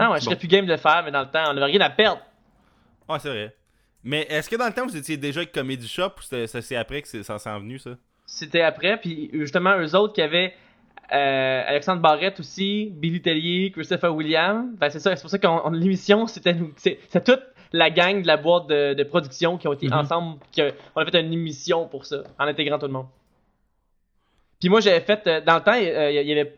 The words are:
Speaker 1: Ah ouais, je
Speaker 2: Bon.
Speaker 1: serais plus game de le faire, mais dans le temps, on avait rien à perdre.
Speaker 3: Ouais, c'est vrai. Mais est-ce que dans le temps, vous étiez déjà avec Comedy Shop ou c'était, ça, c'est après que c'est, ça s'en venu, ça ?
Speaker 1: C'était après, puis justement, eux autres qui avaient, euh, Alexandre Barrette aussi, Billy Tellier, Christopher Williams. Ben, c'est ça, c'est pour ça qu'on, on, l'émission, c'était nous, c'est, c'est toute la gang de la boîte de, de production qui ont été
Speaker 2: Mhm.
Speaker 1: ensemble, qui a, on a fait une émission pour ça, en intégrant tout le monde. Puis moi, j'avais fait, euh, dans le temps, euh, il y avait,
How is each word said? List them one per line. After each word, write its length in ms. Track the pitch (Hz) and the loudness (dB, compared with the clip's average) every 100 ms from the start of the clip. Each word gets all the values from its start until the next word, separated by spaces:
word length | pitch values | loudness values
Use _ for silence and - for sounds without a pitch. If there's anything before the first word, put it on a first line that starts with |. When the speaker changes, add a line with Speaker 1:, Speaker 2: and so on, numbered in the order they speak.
Speaker 1:
Ah 100 | 226 | 2
ouais, 80 | 165 | 2
je 60 | |
Speaker 2:
Bon. 60 | 123 | 0
Speaker 1:
serais 40 | 185 | -4
plus 80 | 165 | 4
game 180 | 190 190 | 4 4
de 60 | |
le 40 | 156 | 2
faire, 260 | 156 165 | 4 4
mais 80 | 160 | 2
dans 80 | 143 | -2
le 80 | 135 | -2
temps, 140 | 160 160 | 0 0
on 100 | 139 | 0
avait 80 | 139 | 2
rien 140 | 185 | 4
à 100 | 180 | 2
perdre. 300 | - 214 170 - _ _ _ _ _ _ _ - | 4 2 0 -6 _ _ _ _ _ _ _ -8
Speaker 3:
Ouais, 100 | 151 | -8
c'est 80 | 147 | -6
vrai. 260 | 117 107 - _ _ _ _ | -8 -8 -12 _ _ _ _
Mais 240 | 117 147 151 | -6 -4 -2
est-ce 220 | 151 151 | -4 -4
que 60 | 226 | -4
dans 100 | 247 | -4
le 60 | |
temps, 120 | 240 | -4
vous 120 | 254 175 | -6 -8
étiez 200 | 139 151 | -8 -6
déjà 220 | 143 139 | -6 -6
avec 140 | 175 | -6
Comedy 340 | - 131 135 117 | -6 -6 -6 -8
Shop 240 | - 190 - | -4 -4 -6
ou 40 | |
c'était, 260 | - 127 113 | -10 -6 -6
ça, 120 | 123 | -8
c'est 140 | 113 | -8
après 260 | 123 113 143 | -6 -6 -8
que 40 | 147 | -10
c'est, 160 | 113 | -12
ça 160 | 98 104 | -10 -10
s'en 220 | 113 104 | -10 -12
venu, 180 | 101 131 | -12 -14
ça ? 120 | - 123 _ _ - | -16 -18 _ _ -20
Speaker 1:
C'était 360 | - 151 170 | -16 -4 0
après, 340 | 160 156 165 220 | 0 0 -2 -2
puis 340 | 180 160 151 | -4 -8 -8
justement, 460 | 156 147 185 180 196 | -6 -2 0 2 2
eux 160 | 156 | 2
autres 180 | 180 208 | 2 2
qui 100 | 208 | 0
avaient, 320 | 156 170 185 - _ _ _ - - | 0 2 0 -4 _ _ _ -20 -2
euh, 500 | 135 139 135 131 131 - | 0 2 2 2 0 0
Alexandre 360 | 143 143 185 | -2 0 2
Barrette 380 | 165 151 185 190 | 4 4 0 -4
aussi, 500 | 156 - 196 208 214 | -10 -6 -2 -2 -4
Billy 300 | 165 165 170 | -4 -4 -2
Tellier, 480 | 175 160 170 180 190 | -2 -2 0 0 -2
Christopher 420 | 190 151 180 175 | -4 -6 -2 0
Williams. 580 | 156 156 156 175 214 247 214 | 0 0 2 2 0 -4 -2
Ben, 140 | 147 | -2
c'est 80 | 151 | 0
ça, 140 | 196 | -2
c'est 80 | 180 | -2
pour 80 | 165 | -2
ça 80 | 196 | 0
qu'on, 220 | 190 165 | 2 2
on, 60 | 156 | 0
l'émission, 560 | 165 180 185 - 208 226 | 0 0 0 2 2 2
c'était 260 | 180 180 | -2 0
nous, 200 | 170 165 - | 0 -2 -4
c'est, 220 | 185 165 - | -4 -4 -2
c'est 140 | 180 | 0
toute 180 | 175 254 - _ - | 4 2 0 _ -4
la 180 | 170 160 | 2 4
gang 320 | 160 175 202 | 4 2 2
de 40 | 170 | 4
la 100 | 151 | 4
boîte 300 | 147 175 151 | 4 2 2
de, 260 | 147 143 | 2 2
de 80 | 143 | 0
production 520 | 143 170 139 - 170 175 | 0 0 -2 -2 -2 0
qui 120 | 165 | -4
ont 40 | |
été 140 | 139 143 | -2 0
Speaker 2:
Mhm. 60 | |
Speaker 1:
ensemble, 440 | 139 147 170 170 151 - | 0 0 -2 -4 -8 -6
qui 120 | - | -2
a, 100 | 143 - - - | 0 -2 -8 -4
on 40 | |
a 40 | 151 | 0
fait 120 | 175 | 0
une 120 | 160 | 0
émission 540 | 165 165 135 - 170 165 | -2 -4 -6 -2 -2 -2
pour 200 | 135 - | -10 -10
ça, 180 | 143 139 - | -10 -10 -4
en 60 | 143 | -4
intégrant 300 | 147 151 147 | -2 -2 -2
tout 80 | 143 | -4
le 60 | |
monde. 140 | 131 131 _ _ _ _ _ _ _ _ _ _ _ _ _ _ _ | -8 -10 _ _ _ _ _ _ _ _ _ _ _ _ _ _ _
Puis 80 | 180 | 2
moi, 120 | 214 | 4
j'avais 200 | 202 170 | 6 4
fait, 260 | - 208 185 | 4 0 2
euh, 140 | 160 | 0
dans 140 | 151 | 4
le 80 | 165 | 4
temps, 100 | 185 | 4
euh, 380 | 240 185 156 147 | 2 2 0 2
il 180 | 147 143 | 2 2
y 40 | |
avait, 220 | 151 147 | 0 0